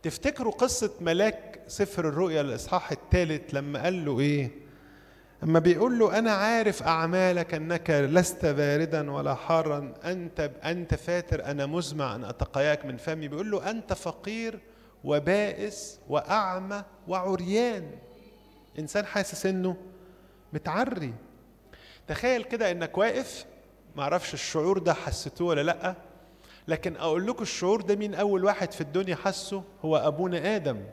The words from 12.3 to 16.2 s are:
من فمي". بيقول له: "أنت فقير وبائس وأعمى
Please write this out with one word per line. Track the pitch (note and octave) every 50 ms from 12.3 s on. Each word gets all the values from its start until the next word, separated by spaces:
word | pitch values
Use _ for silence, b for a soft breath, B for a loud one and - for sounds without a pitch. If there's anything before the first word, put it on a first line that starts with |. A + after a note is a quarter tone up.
| B2 - - - - C#3 C#3+ D3+ D3 D3 -
من | C#3 B2+
فمي". | B2 - E3+ D#3+ D#3+ D#3
بيقول | C#3+ D3 D3+ G3+ A3
له: | G#3 F#3 B2 F#3
"أنت | A3+ A3+ - - F#3+
فقير | - - F3 D#3+ - - G3+ G#3+ A3+ A3+ A3+ A3 G3+ - B B B B B B B -
وبائس | C#3 D3 D3 C#3+ E3 F#3 G#3 G#3 G3+ - - G2+ G#2+ G#2 - - - - - - -
وأعمى | C#3+ D3